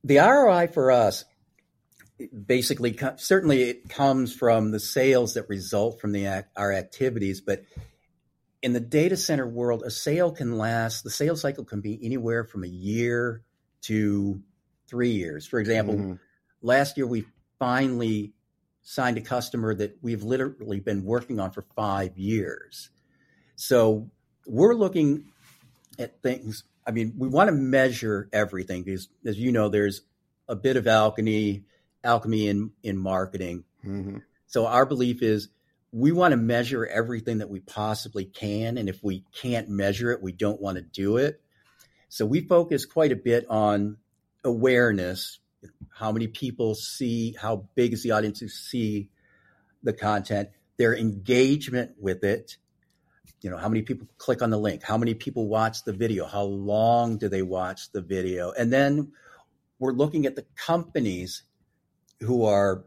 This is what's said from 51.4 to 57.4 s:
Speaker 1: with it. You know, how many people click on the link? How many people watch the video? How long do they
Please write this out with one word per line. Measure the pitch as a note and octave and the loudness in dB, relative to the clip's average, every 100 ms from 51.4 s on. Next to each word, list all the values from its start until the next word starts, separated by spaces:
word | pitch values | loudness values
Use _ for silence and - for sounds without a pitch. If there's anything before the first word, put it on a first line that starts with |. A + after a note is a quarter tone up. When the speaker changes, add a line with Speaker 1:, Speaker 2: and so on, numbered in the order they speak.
| C3 C#3+ C#3 B2 A#2 - | 6 4 0 -4 -4 -6
Speaker 1:
with | G2 F2+ G2+ | -4 -2 0
it. | A2+ - - _ _ _ _ _ _ _ _ | -2 -6 -20 _ _ _ _ _ _ _ _
You | F#2 | -10
know, | F2 | -6
how | G2 | -2
many | A2+ | -2
people | A2 B2+ - _ | -2 -8 -10 _
click | - A#2+ | -4 0
on | A2+ | 0
the | G#2+ | 2
link? | G#2 D#2+ | 0 -4
How | - A2 | -2 0
many | A#2 | 0
people | A#2 - B2+ A2 | -4 -6 -6 -2
watch | A2 A2+ A2+ | 0 0 -2
the | - | -8
video? | G2 A2+ G2+ D#2+ | -4 -2 -2 -4
How | G2+ | -4
long | G2+ G2 G2 G#2+ A2+ A#2+ A#2 G#2+ | -4 -4 -2 2 4 4 2 -2
do | G#2+ | -2
they | F#2+ | -2